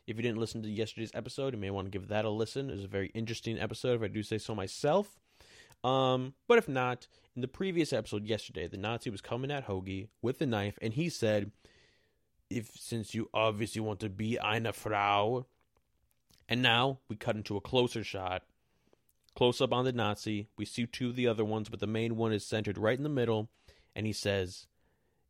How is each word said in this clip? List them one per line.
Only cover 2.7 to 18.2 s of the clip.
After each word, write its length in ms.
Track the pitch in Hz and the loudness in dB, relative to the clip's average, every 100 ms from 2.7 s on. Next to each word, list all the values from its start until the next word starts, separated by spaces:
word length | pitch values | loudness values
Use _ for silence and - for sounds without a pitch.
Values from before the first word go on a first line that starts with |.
was 100 | 101 | -6
a 40 | 98 | -4
very 240 | 98 95 | -4 -4
interesting 460 | 113 113 113 - - | -4 -4 -4 -4 -4
episode, 340 | 104 123 131 | -4 -2 0
if 80 | 120 | 0
I 60 | 107 | 0
do 160 | 107 | -2
say 140 | 107 110 | -2 -4
so 180 | - 107 | -2 -4
myself. 640 | 95 - 143 180 208 - _ _ - - - - | -4 0 4 4 2 -8 _ _ -20 -20 -20 -4
Um, 500 | 123 131 131 127 127 - - | 2 4 4 4 0 -6 6
but 100 | 233 | 6
if 100 | 214 | 6
not, 380 | 131 127 123 - _ _ - | 2 0 -2 -8 _ _ -6
in 60 | |
the 40 | 127 | -4
previous 460 | - 190 170 151 | -2 0 2 2
episode 340 | 123 110 104 104 | 0 0 -4 -2
yesterday, 400 | 113 - - 85 | -2 -2 -6 -6
the 100 | 98 | -4
Nazi 320 | 104 117 135 | -4 -2 -4
was 120 | 98 | -8
coming 320 | - 120 135 | -6 -4 -2
at 160 | 143 131 | -4 -2
Hoagie 400 | 95 95 95 101 _ | -4 -4 -6 -8 _
with 200 | 113 143 | -2 0
the 60 | 151 | 0
knife, 340 | 110 101 - | 2 0 -2
and 120 | 113 | -2
he 160 | 110 170 | 0 -2
said, 420 | - 110 107 101 - - - _ _ _ _ _ _ _ | 2 2 4 2 -6 -20 -20 _ _ _ _ _ _ _
"If, 240 | 120 107 - | -4 -4 -10
since 380 | - 120 104 | -6 -4 -2
you 160 | 113 110 | -4 0
obviously 500 | 107 110 104 110 110 | 2 2 2 -2 -2
want 180 | 110 101 | -2 -2
to 80 | 107 | -4
be 280 | 95 110 117 | -2 -2 0
eine 320 | 104 110 113 | 0 0 0
Frau." 760 | - 110 104 101 101 107 127 127 _ _ _ _ _ _ _ _ - - | -2 -2 2 4 4 4 0 -4 _ _ _ _ _ _ _ _ -20 -4
And 120 | 117 | 2
now 380 | 127 117 135 131 - | 4 6 4 2 -6
we 60 | |
cut 220 | 107 - 107 | -4 -2 -2
into 200 | 101 101 | -2 -6
a 40 | |
closer 420 | - 131 123 117 | 2 2 4 0
shot. 400 | 101 98 | -6 -6